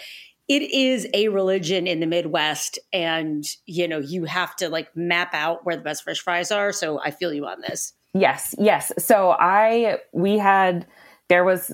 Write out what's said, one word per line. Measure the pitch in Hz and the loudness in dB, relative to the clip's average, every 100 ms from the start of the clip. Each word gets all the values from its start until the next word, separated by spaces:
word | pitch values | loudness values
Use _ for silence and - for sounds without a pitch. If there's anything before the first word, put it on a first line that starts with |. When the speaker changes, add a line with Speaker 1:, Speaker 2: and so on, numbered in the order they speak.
| - - - _ - | -16 -20 -20 _ -2
Speaker 1:
it | 277 | -2
is | 311 269 262 254 185 | 0 0 2 0 -2
a | 202 214 | 0 0
religion | 196 190 196 160 185 175 | 0 0 0 0 -2 -2
in | 165 | -2
the | 165 | 0
Midwest, | 170 165 165 151 151 - - - | -2 -2 0 0 -2 -6 -10 -6
and, | 190 165 160 156 151 147 - - | -4 -2 -2 -2 -4 -6 -12 -10
you | 170 170 | -4 -2
know, | 156 | -4
you | 139 180 160 | -6 -6 -4
have | 175 175 - | -4 -4 -4
to, | 170 | -4
like, | 160 151 165 | -4 -6 -6
map | 175 175 175 | -2 0 0
out | 151 156 170 | -2 -2 -2
where | 180 165 | -4 -6
the | |
best | 147 151 | -6 -8
fish | - 160 | -6 -6
fries | - 175 180 | -2 -2 -2
are. | 208 202 | -2 -2
So | 196 165 147 | -2 -4 -4
I | 151 | -6
feel | 147 175 | -4 -4
you | 147 143 | -4 -8
on | 92 | -10
this. | - - - - _ 190 | -8 -8 -10 -12 _ 2
Speaker 2:
Yes, | 175 135 - - | 2 2 -6 0
yes. | 208 156 - - | 2 4 0 -6
So | - 214 185 - | 4 4 6 4
I, | 175 202 220 233 226 - - | 4 6 4 4 2 -2 -4
we | - 190 208 | -2 2 4
had, | 196 196 185 175 - _ - _ _ | 4 4 4 0 -6 _ -20 _ _
there | 180 | 4
was, | 180 185 - | 6 2 -2